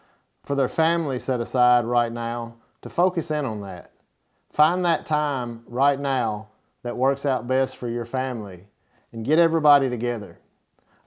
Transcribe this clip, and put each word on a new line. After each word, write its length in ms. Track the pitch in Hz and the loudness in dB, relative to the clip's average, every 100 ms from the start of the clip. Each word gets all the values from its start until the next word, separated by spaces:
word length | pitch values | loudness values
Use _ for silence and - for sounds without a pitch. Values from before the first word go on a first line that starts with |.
| _ _ _ _ | _ _ _ _
for 120 | - | -6
their 140 | 139 131 | 0 0
family 500 | - 160 170 160 131 | 2 2 2 -2 -4
set 220 | 127 123 | -2 -2
aside 440 | 113 131 123 123 | -2 4 6 6
right 260 | 113 120 120 | 4 0 0
now 460 | 117 117 120 117 117 _ _ | -2 -4 -6 -8 -12 _ _
to 60 | 120 | -10
focus 420 | - 180 180 151 | 0 0 0 -4
in 140 | 151 | -4
on 160 | 135 107 | -2 -4
that. 320 | 98 90 - _ _ _ _ _ _ | -8 -10 -14 _ _ _ _ _ _
Find 340 | - 151 180 | 2 2 4
that 220 | 175 160 120 | 0 0 0
time 560 | 151 151 135 120 117 117 | -2 0 -2 -4 -8 -10
right 340 | 120 139 139 | 0 2 2
now 480 | 143 135 117 104 107 _ _ _ | 0 0 0 -4 -10 _ _ _
that 140 | 120 117 | -8 0
works 300 | 131 135 147 | 0 0 0
out 200 | 131 120 | -2 0
best 300 | 131 131 - | 0 0 -4
for 120 | 123 | -6
your 160 | 120 | -4
family 600 | 113 131 131 120 104 90 101 _ _ _ _ | -4 -4 -4 -6 -8 -12 -18 _ _ _ _
and 120 | 113 | -10
get 140 | 113 156 | 0 4
everybody 520 | 165 160 151 143 135 | 4 4 6 6 4
together. 480 | 120 120 120 101 85 _ _ _ _ _ _ | -2 -4 -4 -8 -16 _ _ _ _ _ _